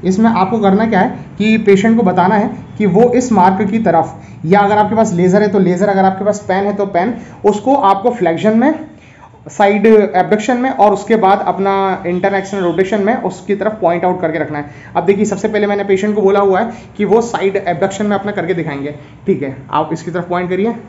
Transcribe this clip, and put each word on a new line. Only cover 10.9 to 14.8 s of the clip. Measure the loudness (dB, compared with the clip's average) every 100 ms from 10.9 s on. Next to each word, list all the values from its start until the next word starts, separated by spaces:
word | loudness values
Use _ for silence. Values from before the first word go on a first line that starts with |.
उसके | 2 0 0
बाद | 2 2 0
अपना | -2 0 0 -2 -2 -4
इंटरन | -2 -2 -2
external | -4 -4
rotation | -2 0 0 0
में | 0 -2
उसकी | -4 -8 -6 -2
तरफ | -2 -2
point | -2 0 0
out | -2
करके | -2 -4
रखना | -6 -8
है। | -10 -16